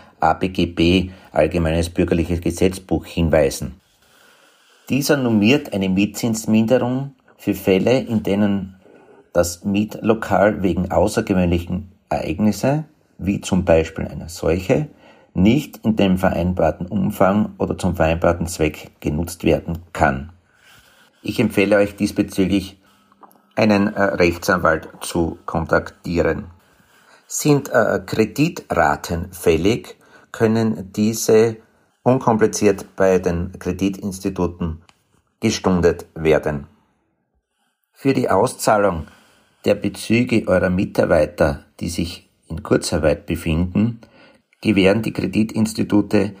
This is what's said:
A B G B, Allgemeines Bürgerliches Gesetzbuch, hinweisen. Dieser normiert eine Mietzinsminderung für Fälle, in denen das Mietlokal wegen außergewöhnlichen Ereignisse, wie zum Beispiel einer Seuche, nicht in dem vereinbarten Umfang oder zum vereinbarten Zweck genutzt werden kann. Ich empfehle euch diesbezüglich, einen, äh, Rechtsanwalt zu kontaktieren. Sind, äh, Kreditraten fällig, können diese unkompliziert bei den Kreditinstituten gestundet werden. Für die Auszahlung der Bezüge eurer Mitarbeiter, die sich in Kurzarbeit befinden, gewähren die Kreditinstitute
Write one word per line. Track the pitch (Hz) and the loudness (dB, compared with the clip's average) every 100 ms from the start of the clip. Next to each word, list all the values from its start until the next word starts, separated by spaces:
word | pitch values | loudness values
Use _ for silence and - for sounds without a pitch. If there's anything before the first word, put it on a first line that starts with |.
| - _ | -20 _
A | 80 | 0
B | 82 95 | 0 -2
G | 95 | -2
B, | 85 85 85 92 90 - - | -4 2 2 2 0 -8 -6
Allgemeines | - 78 85 80 82 82 | 0 0 2 0 0 -2
Bürgerliches | - 85 87 80 85 | -2 0 0 0 -2
Gesetzbuch, | - - 92 95 - 80 | -4 0 -2 -2 -4 -4
hinweisen. | - - 82 78 71 - 69 67 _ _ _ _ _ _ _ _ _ _ - | -4 -4 2 2 2 -2 -10 -12 _ _ _ _ _ _ _ _ _ _ -6
Dieser | 127 147 147 | -4 0 2
normiert | 127 110 104 143 - | 2 4 4 2 0
eine | 104 95 | -4 0
Mietzinsminderung | 92 104 - 120 110 - 110 113 123 120 127 139 - _ _ | 0 0 -2 -4 -4 0 2 4 2 2 -4 -6 -12 _ _
für | - | -4
Fälle, | 92 - 95 107 127 | -4 2 2 4 0
in | 113 110 | 0 -2
denen | - 101 104 98 92 - _ - _ - _ | 0 0 0 0 -4 -14 _ -20 _ -20 _
das | 85 87 - | -2 0 -2
Mietlokal | 101 101 107 - - - - 92 101 98 | -4 -2 -2 -4 0 0 0 2 2 2
wegen | 92 82 90 | -2 -2 0
außergewöhnlichen | 82 98 - - 92 87 87 - 92 - _ _ | 0 2 0 0 0 2 0 -2 -8 -8 _ _
Ereignisse, | 76 - 78 107 104 131 151 156 _ _ _ | -6 -4 -2 0 0 0 -2 -4 _ _ _
wie | 95 101 | -4 -4
zum | - 92 | 0 -2
Beispiel | 85 82 82 - 80 | 4 2 2 -6 -10
einer | 73 78 | -10 -14
Seuche, | - 80 87 90 135 151 - - - _ | -6 -2 -2 0 0 0 -10 -20 -20 _
nicht | - 98 139 - - 117 | 2 4 4 -2 -6 -4
in | 107 | 0
dem | 98 92 | 2 2
vereinbarten | 92 - 87 90 80 - | 0 0 -2 0 0 -2
Umfang | 90 104 92 - 95 101 107 - | -6 -4 -4 0 2 2 -2 -4
oder | 92 92 | -6 -2
zum | 92 82 | -2 0
vereinbarten | 80 82 82 85 85 | 0 2 0 0 -4
Zweck | - 78 - - _ | -2 -4 -4 -18 _
genutzt | - 73 85 - | -6 -4 -6 -2
werden | 85 76 - 85 - | 0 0 -2 -10 -10
kann. | - 76 67 76 - _ _ _ - _ _ _ _ | -2 -2 -2 -10 -18 _ _ _ -20 _ _ _ _
Ich | - 107 | -10 -2
empfehle | 110 - 98 104 | -2 0 2 2
euch | 101 - | 2 0
diesbezüglich, | 101 - 98 - 92 98 92 - _ _ _ _ - _ _ - | -4 -2 -4 0 0 0 -2 -14 _ _ _ _ -20 _ _ 0
einen, | 110 101 101 | 2 4 2
äh, | - | 0
Rechtsanwalt | 98 - 110 - - 92 85 80 - - | -2 2 2 2 -2 2 2 0 -4 -14
zu | - 87 82 - - | -6 -2 -2 -4 -6
kontaktieren. | 85 80 80 - - - 85 76 - - - _ _ _ _ _ _ _ | -6 0 0 -2 -12 -6 -2 0 -2 -8 -20 _ _ _ _ _ _ _
Sind, | - 151 143 143 | -4 2 2 2
äh, | 123 101 95 | 0 2 0
Kreditraten | 95 - 110 - 160 - - 82 76 78 - 85 85 | -4 -2 0 2 -2 -2 -4 0 2 0 -4 -6 -6
fällig, | - 95 80 92 120 - - _ - _ | -2 2 2 2 0 -6 -20 _ -20 _
können | - 113 113 110 110 92 | -2 0 2 0 -2 -8
diese | - 107 110 - 110 113 110 _ _ _ _ | -2 -2 0 4 4 4 0 _ _ _ _
unkompliziert | 123 131 127 110 107 92 104 95 - - | 0 2 2 2 2 2 2 0 -4 0
bei | 95 92 | 2 2
den | 92 85 90 - | 0 -2 -4 -6
Kreditinstituten | 90 87 98 98 101 92 101 95 87 87 85 80 _ _ _ _ _ _ | -8 -2 -2 -2 -8 -6 -6 -2 -4 -4 -8 -8 _ _ _ _ _ _
gestundet | 110 107 98 90 85 82 - | -2 0 0 2 2 0 -8
werden. | 80 78 73 78 73 71 _ _ _ _ _ _ _ _ _ _ _ _ | -4 2 2 2 -6 -10 _ _ _ _ _ _ _ _ _ _ _ _
Für | _ 135 | _ -2
die | 135 120 | 0 2
Auszahlung | 95 120 - - 107 101 85 78 - _ _ _ _ | 2 0 0 2 2 2 0 -8 -16 _ _ _ _
der | - | -2
Bezüge | 101 104 92 - 113 123 113 - | 0 -2 -8 0 0 2 0 2
eurer | 92 92 | 2 2
Mitarbeiter, | 90 101 - 110 85 76 - 80 69 - - | 0 -2 0 2 2 2 0 0 0 -10 -10
die | 90 | -8
sich | 87 85 - _ _ _ | -6 -6 -8 _ _ _
in | 80 | -12
Kurzarbeit | - 127 - 85 76 73 - | 0 0 0 0 0 -2 -4
befinden, | 85 85 80 90 95 113 117 - _ - _ _ _ | -6 -2 -2 0 0 0 -2 -16 _ -20 _ _ _
gewähren | - 98 92 107 | 0 4 4 2
die | 110 | 0
Kreditinstitute | - 98 95 110 110 107 - 107 104 98 107 101 - | -4 -4 -2 -2 0 -2 -2 0 0 2 0 0 -6